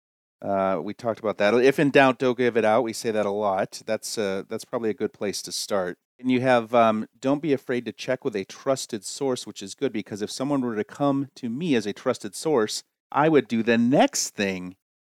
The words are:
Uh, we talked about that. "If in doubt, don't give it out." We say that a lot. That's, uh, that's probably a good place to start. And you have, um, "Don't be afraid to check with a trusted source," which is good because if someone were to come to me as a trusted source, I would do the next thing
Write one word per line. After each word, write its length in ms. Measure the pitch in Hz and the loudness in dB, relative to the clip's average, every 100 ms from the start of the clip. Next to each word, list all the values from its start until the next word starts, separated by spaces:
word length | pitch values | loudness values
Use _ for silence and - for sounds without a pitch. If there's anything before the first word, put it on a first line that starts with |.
| _ _ _ _ | _ _ _ _
Uh, 380 | 101 98 95 95 | -2 0 0 -2
we 100 | 95 | -6
talked 260 | - 117 107 | -6 -6 -4
about 180 | 107 95 | -4 0
that. 160 | 104 | 4
"If 260 | 120 135 143 | 6 6 4
in 100 | 143 | 4
doubt, 300 | 143 135 120 | 6 6 4
don't 180 | 127 120 | 0 2
give 200 | 120 113 | 0 2
it 80 | 107 | 4
out." 160 | 113 | 2
We 100 | 113 | 0
say 180 | 110 120 | -4 -2
that 140 | 107 104 | 0 0
a 60 | |
lot. 500 | 104 101 95 120 - - | 0 0 0 -4 -6 -6
That's, 320 | 107 - 117 | -6 -4 -4
uh, 260 | 98 95 - | -2 -4 -6
that's 180 | 110 - | -10 -8
probably 240 | 123 110 | -4 -4
a 60 | 92 | -2
good 180 | 107 | -6
place 280 | - 104 - | -4 -6 -6
to 80 | 85 | -8
start. 460 | - - 101 90 - _ _ | -8 -4 -2 -2 -6 _ _
And 120 | 127 | 0
you 100 | 123 | 2
have, 320 | 131 123 110 | 4 2 4
um, 340 | 120 113 107 110 _ | 4 4 2 -4 _
"Don't 220 | 135 143 | -2 -2
be 120 | 160 | 0
afraid 320 | 127 - 123 117 | -2 -2 -4 -6
to 60 | |
check 320 | - - 131 135 | -8 -6 -4 -4
with 100 | 101 | -6
a 100 | 95 | -6
trusted 580 | - 139 131 - 107 - | -6 -4 -4 -4 -10 -10
source," 400 | - 139 123 107 | -6 -4 -4 -6
which 140 | - | -12
is 140 | 98 - | -14 -6
good 180 | 135 | -4
because 280 | 110 - 104 | -4 -8 -8
if 100 | 104 | -8
someone 300 | - 139 139 | -6 -2 -2
were 140 | 123 104 | -2 -4
to 80 | |
come 460 | - - 143 139 131 - | -6 -2 0 0 -4 -8
to 140 | 120 | -8
me 260 | 123 175 120 | -4 0 0
as 100 | 101 | 0
a 80 | |
trusted 420 | - 131 113 104 - | -4 -4 -4 -6 -6
source, 480 | 160 131 107 - - _ _ | 0 2 0 -4 -12 _ _
I 180 | 135 156 | 0 4
would 180 | 147 117 | 4 4
do 160 | 113 | 0
the 140 | 110 117 | 2 4
next 540 | 120 156 277 - - | 4 4 4 0 -6
thing 440 | - 98 92 90 - _ _ | -4 -4 -4 -10 -16 _ _